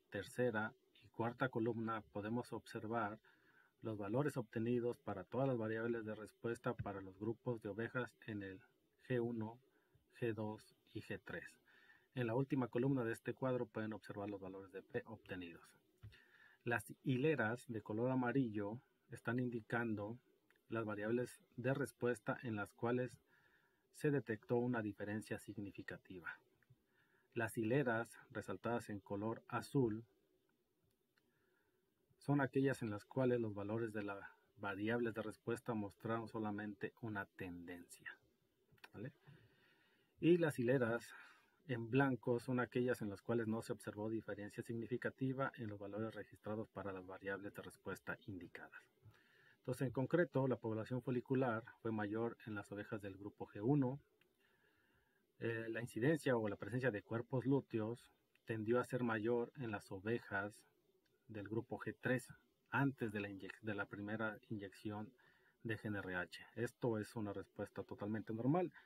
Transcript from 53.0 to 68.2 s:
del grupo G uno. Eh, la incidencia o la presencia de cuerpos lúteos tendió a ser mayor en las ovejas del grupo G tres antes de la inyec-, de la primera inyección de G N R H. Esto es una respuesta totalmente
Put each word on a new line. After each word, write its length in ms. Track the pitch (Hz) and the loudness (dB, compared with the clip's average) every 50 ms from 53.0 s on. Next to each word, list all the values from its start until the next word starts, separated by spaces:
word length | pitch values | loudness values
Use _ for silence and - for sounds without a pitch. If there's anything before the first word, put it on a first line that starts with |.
del 160 | 101 98 95 | -6 -8 -8
grupo 300 | 95 101 104 - - - | -8 -10 -10 -8 -8 -10
G 160 | - - 104 | -10 -6 0
uno. 360 | 104 123 147 143 131 123 139 143 - _ _ _ _ _ _ _ _ _ _ _ _ _ _ _ _ _ _ _ _ _ _ _ _ _ _ - | 2 4 4 4 4 2 0 -4 -10 _ _ _ _ _ _ _ _ _ _ _ _ _ _ _ _ _ _ _ _ _ _ _ _ _ _ -4
Eh, 300 | 117 113 113 113 113 113 | -2 -2 -2 -2 -2 -4
la 100 | 113 113 | -4 -4
incidencia 560 | 120 - - 110 117 147 165 147 - 139 123 | -6 -4 -2 4 4 4 4 4 4 4 4
o 100 | 117 110 104 | 4 4 2
la 60 | 98 | -2
presencia 340 | - - 98 117 127 127 123 | -4 -4 -4 -2 0 2 2
de 120 | 104 101 | 0 0
cuerpos 440 | - - 113 117 - - 135 127 110 | -2 -2 -2 -2 -2 0 -2 0 4
lúteos 640 | 131 139 135 - - - 110 107 110 120 - - - _ _ _ _ _ _ _ | 4 4 4 4 2 0 0 0 0 -2 -6 -10 -18 _ _ _ _ _ _ _
tendió 340 | - 113 110 107 110 120 123 | -4 -2 0 2 4 4 4
a 60 | - | 4
ser 180 | - - - | 2 0 0
mayor 480 | 123 117 110 110 104 117 120 117 117 - - | 2 2 2 2 4 4 2 2 2 -2 -4
en 140 | 147 127 113 | -6 -4 -4
las 200 | 104 98 - - | -4 -6 -6 -8
ovejas 760 | 101 95 95 110 120 117 - - 104 98 101 104 - - - _ _ _ _ _ _ _ _ _ _ _ _ - | -10 -4 0 0 0 0 0 -2 -2 -2 -2 -2 -6 -10 -18 _ _ _ _ _ _ _ _ _ _ _ _ -12
del 200 | 107 104 98 98 | -10 -10 -6 -4
grupo 300 | 110 113 113 - 110 - | -4 -4 -2 -4 -6 -6
G 180 | - 110 - - | -6 -8 -6 -2
tres 300 | - 120 127 123 - - - - _ _ _ _ _ _ | 0 0 0 0 0 -6 -16 -20 _ _ _ _ _ _
antes 420 | - 123 139 135 - - 123 110 | 2 2 2 2 2 0 -2 -2
de 100 | 104 104 | -2 -2
la 100 | 101 101 | -4 -4
inyec-, 280 | 98 95 98 95 - - | -6 -8 -10 -12 -12 -6
de 120 | 107 107 101 | -4 -2 -2
la 120 | 101 101 | -2 -2
primera 520 | - 104 101 101 104 110 107 110 107 107 - - - | -4 -6 -6 -4 -4 -2 -2 -2 -2 -4 -6 -8 -8
inyección 600 | 117 101 101 95 - - - 107 104 104 107 - - _ _ - _ _ _ _ _ _ | -6 -6 -6 -8 -10 -8 -6 -4 -4 -4 -6 -8 -12 _ _ -20 _ _ _ _ _ _
de 160 | - 113 110 - | -4 -4 -4 -2
G 80 | - | -2
N 120 | 110 101 98 | -2 -2 -2
R 160 | 92 92 92 | -2 -2 -2
H. 320 | 90 87 - - - - - - | -2 -2 -4 -6 -12 -16 -8 -4
Esto 420 | 117 120 117 - _ - 123 113 107 | -2 -2 -2 -2 _ 0 2 2 2
es 180 | 101 - - | -2 -2 -4
una 160 | 117 104 104 | -4 -4 -4
respuesta 500 | 98 98 95 - _ - 101 - - 98 95 | -4 -6 -8 -8 _ -8 -8 -6 -6 -8 -8
totalmente 500 | - 98 - 101 104 110 107 | -8 -8 -4 -2 -2 -2 -2